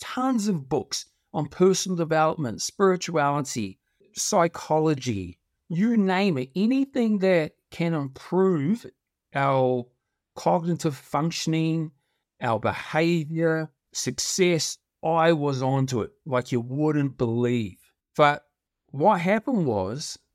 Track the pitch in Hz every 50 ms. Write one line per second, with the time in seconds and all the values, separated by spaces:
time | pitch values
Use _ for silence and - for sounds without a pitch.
0 | - - - - 254 262 269 226 196 214 196 156 135 131 151 131 101 - - -
1 | - _ _ _ _ _ - 165 147 - - - 180 190 190 180 - 185 185 170
2 | 170 156 160 156 156 156 - - 151 120 101 82 - - - - 202 190 185 175
3 | - - 170 156 143 143 143 147 139 - - 123 107 95 95 _ _ _ _ _
4 | _ _ - - - - - 196 170 170 - - - - 156 156 156 160 156 135
5 | 123 127 113 98 92 82 85 _ _ _ _ _ _ - 170 160 208 233 233 226
6 | 196 190 185 185 202 202 165 131 127 135 - 180 202 226 262 269 269 269 - 262
7 | 233 220 214 196 185 190 185 165 156 151 _ _ _ - - - 165 170 165 156
8 | 139 135 135 - - - 175 180 190 190 180 156 139 151 220 233 - - - _
9 | _ _ _ _ _ _ - 143 139 139 135 135 131 127 127 123 123 - _ _
10 | _ _ _ _ _ _ - - - 175 175 180 165 175 170 156 - 160 139 135
11 | - - - 147 147 170 165 - - 165 160 160 160 160 160 165 160 156 _ _
12 | _ _ _ _ _ _ _ - - 123 113 107 117 113 95 - - - - 156
13 | 165 165 175 170 156 147 160 160 165 160 160 160 160 156 _ _ _ _ - -
14 | - 131 127 - - - - - 185 180 175 156 - - - - _ _ _ -
15 | - 160 160 165 160 165 170 151 143 143 139 127 131 131 135 135 135 131 127 117
16 | 98 - _ _ - 156 131 127 123 - 135 120 117 123 127 143 151 156 151 147
17 | 143 139 127 - 127 113 113 120 120 120 123 120 110 95 90 - _ _ _ _
18 | _ _ - - 151 147 147 - _ _ _ _ _ _ _ _ _ _ - 135
19 | 151 202 214 175 170 185 208 226 - - 262 208 170 131 110 101 92 95 113 147
20 | 165 - - - _ _